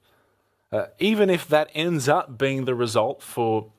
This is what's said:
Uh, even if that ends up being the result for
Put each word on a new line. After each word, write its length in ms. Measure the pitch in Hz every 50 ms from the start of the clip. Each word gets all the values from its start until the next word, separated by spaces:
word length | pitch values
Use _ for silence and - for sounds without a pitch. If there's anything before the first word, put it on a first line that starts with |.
| _ _ _ _ _ _ _ _ _ _ _ _ _ _
Uh, 140 | - 107 92 - - -
even 320 | 175 208 220 208 202 190
if 160 | 180 160 - -
that 200 | 147 151 156 - -
ends 340 | 151 160 175 170 147 120 143
up 300 | 151 180 - - 123 110
being 280 | 139 135 135 135 127
the 100 | 127 127
result 480 | 120 120 113 107 113 107 131 - - -
for 480 | - - 123 117 113 110 107 107 - _